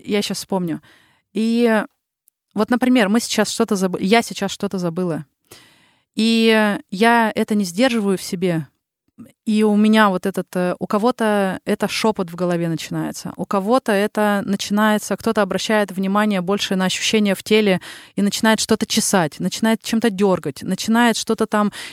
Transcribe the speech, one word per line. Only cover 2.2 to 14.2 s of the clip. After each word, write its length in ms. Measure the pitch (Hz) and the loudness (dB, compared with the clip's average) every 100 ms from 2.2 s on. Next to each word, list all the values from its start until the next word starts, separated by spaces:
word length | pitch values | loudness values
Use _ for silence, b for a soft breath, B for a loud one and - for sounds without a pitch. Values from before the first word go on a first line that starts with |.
| _ _ _ | _ _ _
вот, 160 | 202 214 | -4 0
например, 380 | 247 254 254 196 | 0 2 2 4
мы 120 | 226 | 2
сейчас 300 | - - - | 0 -2 -2
что-то 260 | - 220 202 | -2 -2 0
забы-, 220 | 185 185 | -2 -2
я 200 | 185 233 | 2 2
сейчас 280 | 226 - 196 | 2 -4 -8
что-то 280 | - 202 190 | -6 -6 -4
забыла. 460 | 175 165 180 156 147 _ b b b b b b b | -4 -4 -4 -6 -8 _ b b b b b b b
И 640 | - 220 226 226 220 214 202 - | -2 2 4 4 4 2 0 -6
я 420 | 185 226 233 220 | 0 4 4 2
это 200 | - 220 | 0 -2
не 100 | 214 | -2
сдерживаю 540 | 185 170 262 233 196 185 | -2 0 0 2 0 -2
в 40 | |
себе. 440 | - 185 185 165 139 _ _ _ _ - - _ - | -4 -4 0 -2 -4 _ _ _ _ -20 -20 _ -2
И 160 | 214 | 2
у 120 | 214 208 | 4 4
меня 320 | 214 220 208 | 4 6 4
вот 160 | 180 196 | 2 -2
этот, 220 | 185 175 185 | -4 -4 -2
э, 180 | 180 - | -2 -4
у 80 | 185 | -2
кого-то 760 | 214 233 - 220 208 190 - | 0 0 0 0 0 0 -4
это 220 | - 208 202 | -4 -2 -2
шёпот 420 | - 220 214 175 | -2 -2 -2 -6
в 40 | |
голове 340 | 170 180 175 170 | -4 -2 -2 -2
начинается, 640 | 160 - 165 156 - - - | -4 -6 -6 -6 -8 -12 -10
у 100 | 180 | -6
кого-то 460 | 202 190 262 - | -4 0 0 2
это 500 | 196 208 - | 0 0 0